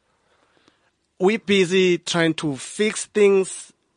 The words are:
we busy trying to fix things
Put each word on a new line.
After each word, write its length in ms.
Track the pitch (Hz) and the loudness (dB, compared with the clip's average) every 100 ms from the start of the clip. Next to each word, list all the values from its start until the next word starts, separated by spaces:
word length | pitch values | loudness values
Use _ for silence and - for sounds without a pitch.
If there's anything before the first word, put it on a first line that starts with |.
| _ _ _ _ _ _ _ _ _ _ _ - | _ _ _ _ _ _ _ _ _ _ _ -2
we 200 | 185 220 | 0 0
busy 600 | - 202 180 190 185 175 | 0 0 2 2 2 0
trying 360 | - 170 165 | -2 -2 0
to 220 | 156 160 131 | 0 -4 -6
fix 500 | - - 214 - - | -10 -4 -4 -4 -6
things 680 | 214 202 196 185 - - _ _ | 2 4 4 0 -8 -18 _ _